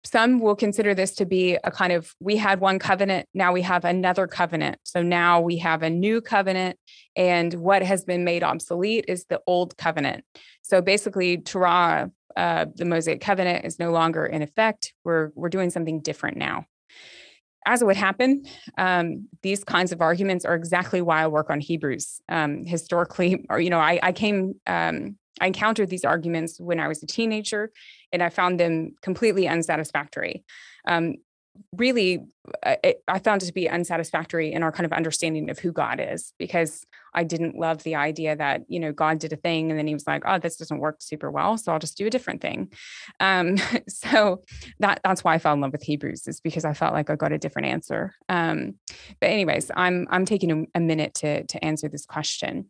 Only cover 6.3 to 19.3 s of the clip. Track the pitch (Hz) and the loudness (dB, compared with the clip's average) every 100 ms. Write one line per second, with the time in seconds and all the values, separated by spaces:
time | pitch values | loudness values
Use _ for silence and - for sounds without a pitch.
6.3 | 208 190 185 185 - _ - _ - 180 | 0 2 0 -2 -4 _ -20 _ 2 4
7.3 | 175 170 170 170 196 185 196 - 175 175 | 4 2 0 4 4 4 0 0 0 0
8.3 | 170 165 165 - 170 202 226 - 180 - | 0 0 -2 -4 -2 0 0 -2 -6 -4
9.3 | 175 - 180 180 - 170 160 139 - _ | -4 0 0 0 -2 -2 0 -2 -4 _
10.3 | - - _ - 190 180 202 208 190 180 | -20 -20 _ 2 4 6 2 2 0 0
11.3 | 175 - 190 180 175 170 156 190 _ _ | 0 -2 2 4 6 4 2 -2 _ _
12.3 | - 175 165 156 - 175 165 160 135 - | -2 0 2 -2 -2 0 0 0 -2 0
13.3 | 190 180 175 - - 170 165 165 160 160 | 2 2 0 -4 -4 0 2 2 2 -2
14.3 | 156 147 - 220 214 - _ 170 165 156 | -4 -4 0 0 0 -10 _ 0 0 0
15.3 | 151 170 185 180 175 160 160 151 151 - | -4 -4 0 0 0 -4 -4 -6 -6 -6
16.3 | - - - - _ _ - - - - | -4 -4 -4 -10 _ _ -20 -20 -20 -20
17.3 | _ _ _ - 247 226 196 196 196 254 | _ _ _ 0 4 4 4 2 2 2
18.3 | 277 - - - - 185 180 170 160 202 | 2 -2 -20 -10 -2 2 2 0 -4 -12